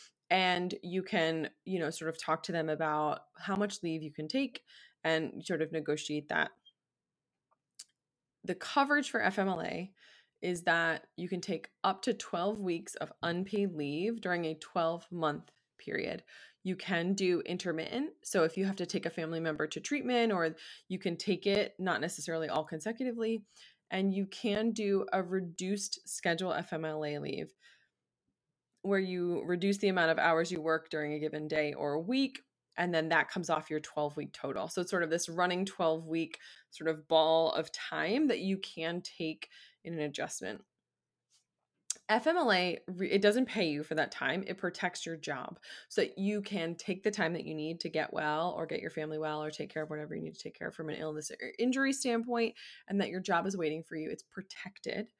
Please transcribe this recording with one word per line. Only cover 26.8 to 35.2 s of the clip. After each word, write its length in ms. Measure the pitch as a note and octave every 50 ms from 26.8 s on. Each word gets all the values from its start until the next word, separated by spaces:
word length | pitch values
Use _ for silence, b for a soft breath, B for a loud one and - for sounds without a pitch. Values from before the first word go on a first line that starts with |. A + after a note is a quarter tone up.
| D#3+
L 180 | D#3 D#3 D#3 D3+
A 160 | D3 D3 D3
leave, 340 | D3 C#3+ - - - - - b b b b b b b b _ _ _ _ _ _ _ _ _ _ _ _ _ _ _ _ _
where 180 | - G3 G3+ F#3+
you 440 | F#3+ F#3 F3+ F3+ F3 F3 F3 - -
reduce 320 | E3+ F3+ F3 G3 G3 G3+
the 120 | G3+ G#3+ G3
amount 220 | F#3 F3+ E3 D#3+
of 80 | D#3+ -
hours 320 | - E3+ E3 D#3+ E3+ E3+
you 100 | F3+ D#3+
work 280 | D3+ D#3+ D#3+ D#3+ D#3+ -
during 240 | - D3+ D3+ D3 D3+
a 60 | D3+
given 280 | D3+ D3+ D3+ D3+ D3+
day 260 | D3+ D#3 D#3 D3+ D3 -
or 200 | - C#3+ D3 C#3+
a 80 | D#3
week, 400 | E3 G3 B3+ C4+ C#4 B3+ - - - _ _ _ _ _ _
and 160 | - F3 F3+ E3+
then 160 | D#3+ D#3+ D#3+
that 200 | E3 D#3 - -
comes 200 | - F#3+ E3 F3
off 200 | D#3+ D#3 D#3+ -
your 100 | D3+ D3+
twelve-week 540 | D3+ - - D3+ D3+ D3 D3 D3+ D3 - -
total. 340 | - - C#3 C3+ F#2+ G2
So 140 | E3+ - F#3
it's 100 | F3 F3
sort 120 | G3+ F3+ E3+
of 60 | D#3
this 200 | E3 F3